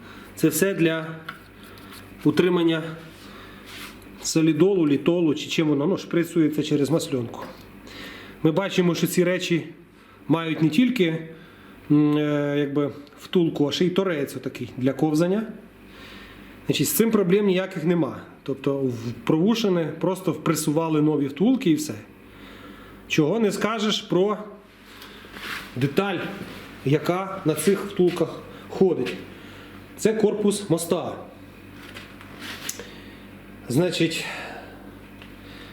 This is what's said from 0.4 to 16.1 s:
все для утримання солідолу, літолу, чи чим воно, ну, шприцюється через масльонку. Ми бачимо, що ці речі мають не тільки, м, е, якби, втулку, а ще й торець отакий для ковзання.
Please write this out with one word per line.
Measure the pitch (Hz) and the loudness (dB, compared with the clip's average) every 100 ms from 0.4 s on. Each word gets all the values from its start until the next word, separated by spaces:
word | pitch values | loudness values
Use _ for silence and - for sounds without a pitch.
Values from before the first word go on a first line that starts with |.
| 160 | 2
все | 151 190 | 4 2
для | 175 165 160 160 - - - - - - - - - - - | 4 2 2 -4 -10 -14 -16 -20 -20 -20 -20 -18 -18 -18 -2
утримання | 143 151 180 175 165 165 160 - - - - - - - - - - - - - | 2 4 4 4 4 2 -2 -10 -14 -18 -18 -18 -18 -18 -18 -16 -16 -16 -20 -10
солідолу, | - 165 160 147 185 190 151 | -2 2 4 6 4 4 4
літолу, | 135 170 175 165 | 4 2 2 2
чи | 135 - | 0 -2
чим | - 156 | 0 2
воно, | 143 151 | 2 2
ну, | 185 | 0
шприцюється | - 170 165 175 147 151 | -2 -2 0 2 2 2
через | 147 147 131 | 0 2 2
масльонку. | 123 - 131 117 - - - - - - - - - - - | 0 0 -4 -4 -8 -14 -16 -20 -20 -18 -16 -16 -16 -18 0
Ми | 160 | 2
бачимо, | 160 196 - 175 | 2 2 2 2
що | 165 170 | 2 2
ці | 185 | 2
речі | 175 180 180 170 - - - - - - - | 2 0 0 -2 -2 -12 -20 -20 -20 -12 0
мають | 160 165 156 | 0 0 2
не | 156 | 2
тільки, | - 247 - 170 160 - - - - - - - | 4 4 4 2 0 -6 -14 -20 -20 -20 -16 2
м, | 147 147 147 | 4 6 4
е, | 151 147 147 143 | 2 0 0 0
якби, | 143 139 143 - - - | 0 0 -2 -4 -16 -20
втулку, | - 185 165 - 143 | -2 2 2 2 0
а | |
ще | - | 2
й | 180 | 2
торець | 180 190 151 139 131 | 2 2 0 -2 -6
отакий | 131 - 123 - | -10 -8 -10 -2
для | 127 | 0
ковзання. | 131 156 151 175 202 220 - - - - - - | 2 2 4 4 2 -2 -8 -18 -20 -20 -20 -18